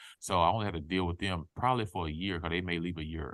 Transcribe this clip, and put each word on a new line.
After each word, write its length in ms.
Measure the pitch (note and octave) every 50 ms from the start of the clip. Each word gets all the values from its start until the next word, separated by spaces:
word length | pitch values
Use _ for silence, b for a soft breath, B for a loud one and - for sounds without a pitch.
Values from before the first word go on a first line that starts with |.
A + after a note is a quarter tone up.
| B B B -
so 200 | - - G2 F2+
I 80 | E2+ E2
only 180 | F2 A2 G#2+
have 80 | G#2 F2+
to 60 | E2
deal 260 | D#2 D#2 F#2 F#2 F#2
with 120 | F2 E2+ -
them 300 | F#2+ G2 F#2 E2+ D#2 - _
probably 300 | - - B2+ C3 B2 A2
for 200 | - - F#2 E2+
a 40 | D#2+
year 300 | D#2 D#2+ F2+ G2 F#2 E2+
'cause 100 | E2 E2
they 100 | E2 F2+
may 180 | F2+ F2+ F2 E2+
leave 200 | E2+ F2+ F2 D#2+
a 60 | D#2+
year 260 | D#2 D#2+ E2 D2+ C2